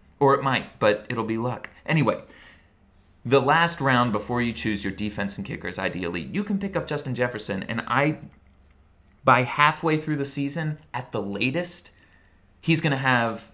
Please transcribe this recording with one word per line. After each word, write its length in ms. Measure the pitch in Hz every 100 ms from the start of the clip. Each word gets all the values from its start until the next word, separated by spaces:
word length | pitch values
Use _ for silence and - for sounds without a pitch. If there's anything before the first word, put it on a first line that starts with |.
| - -
Or 140 | 139
it 80 | 135
might, 380 | 135 123 - -
but 260 | 107 104 -
it'll 140 | 113
be 140 | 107 113
luck. 320 | 123 113 - - -
Anyway, 340 | 160 113 - - - - - _ _ _ _ _ _
the 160 | 120 135
last 400 | 127 156 170 -
round 320 | 135 127 123
before 300 | 104 - 120
you 100 | 120
choose 320 | 113 110 101
your 80 | 98
defense 460 | 95 104 104 98 -
and 80 | 98
kickers, 320 | 110 95 92
ideally, 440 | 95 90 87 87 78
you 100 | 196
can 140 | 208 196
pick 180 | 196 170
up 120 | -
Justin 260 | 147 143
Jefferson, 480 | 120 123 104 - 95
and 200 | - 117 -
I, 300 | 123 147 151 - - _ _ _ _ _ _ _ _
by 200 | 135 123
halfway 540 | 123 - 147 156 165 151
through 180 | 151 143
the 100 | 139
season, 540 | 143 143 165 156 151 -
at 200 | 123 123
the 100 | 113
latest, 720 | 98 101 123 156 175 - - _ _ _ _ _ _ _
he's 200 | - 160
gonna 160 | 160 131
have 500 | 135 123 117 104 -